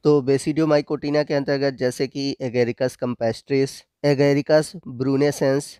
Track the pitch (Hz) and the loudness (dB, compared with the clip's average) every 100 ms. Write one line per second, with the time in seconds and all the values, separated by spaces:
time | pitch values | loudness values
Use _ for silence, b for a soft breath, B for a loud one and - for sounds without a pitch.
0 | 151 147 131 139 - 147 156 147 - 147 | 4 2 4 0 0 0 2 2 0 -6
1 | 147 147 147 147 139 139 139 127 127 - | -2 -2 0 -2 -2 -2 -2 -2 -4 -2
2 | 135 139 139 - 131 117 120 123 131 - | -6 -4 -6 -6 -4 0 0 0 -4 -4
3 | 123 120 117 110 _ 139 135 - _ _ | -6 -2 -4 -4 _ -2 0 -4 _ _
4 | 143 139 143 143 143 156 151 180 139 123 | 0 2 4 2 2 2 2 -10 -14 -6
5 | 131 135 147 139 139 139 - - | -2 2 0 0 0 0 -4 -18